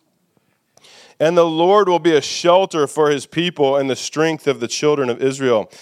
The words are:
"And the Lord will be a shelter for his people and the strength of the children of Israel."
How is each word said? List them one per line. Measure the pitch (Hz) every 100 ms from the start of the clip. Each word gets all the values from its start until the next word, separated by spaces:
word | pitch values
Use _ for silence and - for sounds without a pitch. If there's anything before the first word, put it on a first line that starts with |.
| _ _ _ _ _ _ _ _ _ - - _
"And | 156 175
the | 170
Lord | 160 175 208 185
will | 170
be | 165
a | 151
shelter | - - 170 180 190 165 139
for | 151 147
his | 143 -
people | 160 175 156 135 139
and | 135
the | 120
strength | - 147 160 151 143
of | 123
the | 117
children | - 151 147 123
of | 117
Israel." | 135 131 131 110 90 -